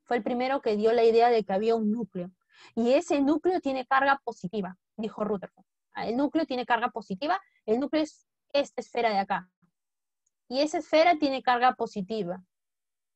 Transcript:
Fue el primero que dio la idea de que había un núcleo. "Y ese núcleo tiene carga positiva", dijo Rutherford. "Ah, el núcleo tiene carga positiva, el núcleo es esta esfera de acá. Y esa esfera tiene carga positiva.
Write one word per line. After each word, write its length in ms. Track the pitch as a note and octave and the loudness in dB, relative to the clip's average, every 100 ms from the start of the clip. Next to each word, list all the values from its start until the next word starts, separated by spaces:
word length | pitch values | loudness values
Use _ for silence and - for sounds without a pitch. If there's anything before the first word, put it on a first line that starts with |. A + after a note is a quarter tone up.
Fue 140 | _ A#3+ | _ -4
el 60 | |
primero 380 | G#3 B3 B3+ C#4 | -2 -2 -2 -2
que 160 | B3+ G#3 | -2 0
dio 160 | A3 | 2
la 120 | A#3 | 4
idea 260 | A3+ A3+ A#3 | 4 6 6
de 140 | A#3 | 4
que 80 | G#3 | 0
había 220 | F#3+ A3 | -2 0
un 160 | A#3 G#3+ | 0 0
núcleo. 400 | A3 A#3 F#3 F3+ _ _ _ - | -2 -4 -8 -10 _ _ _ -12
"Y 180 | - A#3 | -2 2
ese 280 | C4+ F4 D4 | 2 2 0
núcleo 400 | C#4 D4+ F4+ F#4 | 2 2 0 -2
tiene 260 | C#4 C4 B3+ | -2 -6 0
carga 340 | C4+ C#4 C#4 | 0 2 0
positiva", 540 | - A3 F3 G#3+ F#3 F#3 _ - | -4 -10 -8 -6 -8 -10 _ -10
dijo 280 | G#3+ - | -10 -6
Rutherford. 400 | G3+ G#3 - _ _ _ _ | -4 -4 -6 _ _ _ _
"Ah, 120 | - - | -10 -6
el 100 | A#3 | -2
núcleo 300 | C#4+ D#4+ D#4+ | 0 0 -2
tiene 200 | B3 B3 | -4 -2
carga 220 | A#3+ A3+ | -2 -2
positiva, 500 | A3+ G#3 F#3 D4 F#4 - _ - | -6 -10 -6 -4 -4 -6 _ -4
el 140 | A3+ | -2
núcleo 220 | C#4+ D#4 | 0 -2
es 240 | D#4 - _ _ _ | -2 -6 _ _ _
esta 280 | C#4+ C#4+ - | -2 -2 -6
esfera 300 | A3 - A#3 | -8 -2 0
de 80 | G3+ | 0
acá. 320 | G3 F#3 F3+ _ _ _ _ _ _ _ _ _ _ | -2 -4 -6 _ _ _ _ _ _ _ _ _ _
Y 120 | B3 | -2
esa 180 | D4+ F4 | -2 -2
esfera 400 | D#4+ D#4 E4 E4 | 0 4 4 4
tiene 240 | D4+ C4 | 0 -2
carga 320 | A#3+ A#3+ B3+ | 0 2 2
positiva. 680 | B3+ A3+ G#3+ F#3 A3 F3 F#3 - _ _ _ _ _ _ | 2 -6 -6 -6 -6 -6 -8 -14 _ _ _ _ _ _